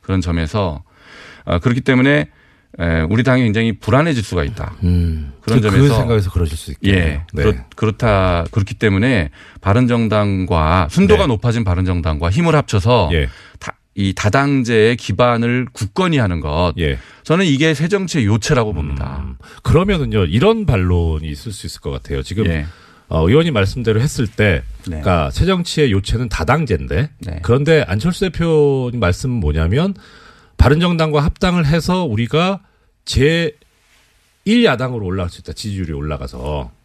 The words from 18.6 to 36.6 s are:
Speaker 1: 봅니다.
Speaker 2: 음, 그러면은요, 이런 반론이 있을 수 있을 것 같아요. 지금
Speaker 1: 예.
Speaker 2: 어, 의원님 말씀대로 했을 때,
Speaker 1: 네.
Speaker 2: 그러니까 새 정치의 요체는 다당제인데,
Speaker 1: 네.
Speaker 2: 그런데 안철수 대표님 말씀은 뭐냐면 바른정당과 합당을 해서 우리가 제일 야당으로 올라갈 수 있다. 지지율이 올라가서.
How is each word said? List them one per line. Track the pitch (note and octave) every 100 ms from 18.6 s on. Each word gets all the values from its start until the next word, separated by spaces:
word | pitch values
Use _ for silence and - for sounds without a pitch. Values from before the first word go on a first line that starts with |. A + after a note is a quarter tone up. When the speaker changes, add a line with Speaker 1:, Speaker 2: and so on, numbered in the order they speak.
| G#2+
Speaker 1:
봅니다. | D2 C#2+ C#2 C#2 C#2
Speaker 2:
음, | D#2 - - -
그러면은요, | - D3+ F#3+ F#3 B2 G#2+
이런 | E2+ G2+ F#3 A3+
반론이 | F3+ A2 F2+ F2 E2 D#2 D#2
있을 | C#2+ A#2
수 | G2 D#2
있을 | -
것 | -
같아요. | C#2 - C#2
지금 | C2+ F#2 F#2+
Speaker 1:
예. | D#2+ D#2 - - - _
Speaker 2:
어, | D#2+ E2
의원님 | C#3 E3
말씀대로 | C#3 G2 C3 A2+ A2
했을 | C#3+ -
때, | G#2+ - G#2+ D2 - - -
Speaker 1:
네. | D#2+
Speaker 2:
그러니까 | E2+ F2 D2
새 | -
정치의 | E3 F#3 E3+ - C#3
요체는 | G2 - A2+ A#2+
다당제인데, | - - C#3+ D3+ D#2+ C2 E2+ D3+ -
Speaker 1:
네. | F2+ D#2+
Speaker 2:
그런데 | E2+ B2 D3 D#3+ B2+
안철수 | G#2 D#3+ F3
대표님 | F#3+ D3+ E3+ D#3 C#3+ C3+ B2 B2
말씀은 | F2 F#2 C3 B2
뭐냐면 | D2+ D2+ E2 A#2+ F#3+ F#3+ - - - - _ -
바른정당과 | B2 D3+ F3 E3+ D#3 D3
합당을 | D#3 - F#3 F3+
해서 | C#3+ E3 D#3+ F#3
우리가 | E3+ G#2+ A#2 D3+ F#3 G3 _ _ _ _
제일 | - - C#3+ E3 E3 - _ _ _ _ _ _ _ _ -
야당으로 | A#3+ A3+ A#2+ B2+ A#2+
올라갈 | F#2 F#2+ F2
수 | -
있다. | -
지지율이 | D2+ G#2+ G2 E2
올라가서. | D2 D2+ D2 C#2+ B1+ C2+ D2